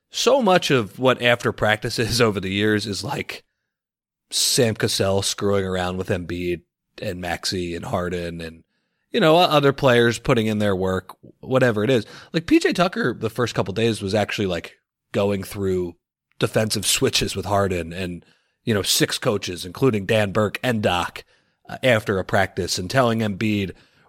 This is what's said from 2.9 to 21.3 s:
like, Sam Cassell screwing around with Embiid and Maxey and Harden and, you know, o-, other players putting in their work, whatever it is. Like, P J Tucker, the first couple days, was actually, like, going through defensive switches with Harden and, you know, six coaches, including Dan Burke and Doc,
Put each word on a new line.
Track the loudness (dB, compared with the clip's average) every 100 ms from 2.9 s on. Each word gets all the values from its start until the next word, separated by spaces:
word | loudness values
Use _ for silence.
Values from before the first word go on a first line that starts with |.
| -8
like, | -6 -8 -8 -14 _ _ _ _ _ _ _ _ _
Sam | -2 0 2 2 2
Cassell | -2 0 0 0
screwing | -2 -2 0 0 0
around | -2 -2 -4
with | -4
Embiid | -4 -4 -6 -4 -4 -8 _ _ -10
and | -10 -8
Maxey | -6 -6 -4 -4 -6 -8
and | -6
Harden | -4 -2 -4 -6 -8
and, | -12 -16 _ _ _ _ _
you | 2
know, | 4 6
o-, |
other | 6 4 4
players | 4 4 6 4 2
putting | 0 2 2
in | 0
their | 0 0
work, | 0 -2 -4 -16 -20 _
whatever | -2 2 2 2
it | 2
is. | 2 0 -12 -8
Like, | -8 2
P | 2
J | 4
Tucker, | 2 0 0 -4
the | -2 -6
first | -2 -2 -2
couple | -4
days, | 0 0 0
was | -2 0
actually, | 0 -2 -2
like, | -2 -8 -18 _ _ _
going | -2 0 -2
through | -6 -4 -2 -2 -4 -10 _ _ _ _
defensive | -2 0 -2 -2 -2
switches | 0 0 0 -2 -4
with | 0
Harden | 0 2 -2 -4
and, | -6 -8 -8 -14 _ _ _
you | -2
know, | 0
six | 0 0 0 0
coaches, | -2 -2 -4 -8 -12
including | 0 2 2 0
Dan | 0 2
Burke | 0 -2 -2
and | -2 0
Doc, | 0 0 -2 -8 -20